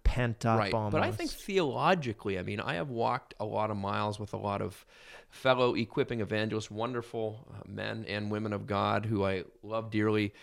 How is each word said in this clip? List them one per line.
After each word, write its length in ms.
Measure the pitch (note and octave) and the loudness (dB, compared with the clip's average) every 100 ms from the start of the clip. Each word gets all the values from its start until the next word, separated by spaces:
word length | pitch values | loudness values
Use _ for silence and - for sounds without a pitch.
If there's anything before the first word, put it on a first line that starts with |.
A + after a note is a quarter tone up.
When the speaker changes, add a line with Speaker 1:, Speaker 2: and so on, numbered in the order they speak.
Speaker 1:
pent 420 | - - A#2+ A2 | 2 4 2 2
up 140 | A#2+ A2+ | 4 4
Speaker 2:
Right. 160 | G2+ | 4
Speaker 1:
almost. 180 | A2+ G#2+ | 2 2
Speaker 2:
But 100 | D#3 | 2
I 100 | E4 | 2
think 180 | - E4+ | 0 -4
theologically, 1080 | - - F#3+ D3+ A#2+ D3+ F#3 B2+ G2+ G#2 F#2 | -6 -2 2 2 2 4 4 2 -4 -2 -2
I 40 | |
mean, 180 | F#2+ G#2 | -2 -4
I 140 | A#2 | -2
have 160 | E3 D3+ | -4 -4
walked 440 | A#2 A#2 B2 - - | 0 0 0 -6 -8
a 60 | |
lot 260 | G#2+ G#2+ G#2+ | -4 0 0
of 60 | G#2 | -2
miles 420 | G2 G#2 G#2 G#2 | -2 0 0 -2
with 140 | G#2 | -6
a 40 | G2+ | -4
lot 240 | G2+ G2+ | -2 -2
of 240 | G2+ - - - - - - | -2 -6 -18 -20 -20 -20 -20
fellow 440 | - C3 B2 B2 | -2 2 4 4
equipping 460 | G2+ A2+ - C3 A#2 | 2 0 -2 -2 -2
evangelists, 500 | G2 G#2+ A2 A2 G#2+ | -2 0 0 -2 -4
wonderful, 760 | G#2 A#2+ A#2+ A#2 A2+ A2 A2 - | -4 -4 -4 -6 -6 -6 -8 -14
uh, 60 | G2+ - | -16 -10
men 360 | G2+ G#2 A2 A2 | -8 -6 -6 -4
and 220 | G#2 G#2 | -4 -2
women 220 | G#2+ G#2+ | -2 -2
of 140 | G2+ G#2 | -4 -2
God 400 | G2+ G#2 G#2+ A2 | 0 2 2 2
who 180 | G#2 | 2
I 200 | G2 F#2+ - - | 2 0 -4 -14
love 280 | G#2 A2+ A2+ | -6 -6 -2
dearly. 420 | A2 G#2+ G#2+ G2+ - | 2 4 4 2 -4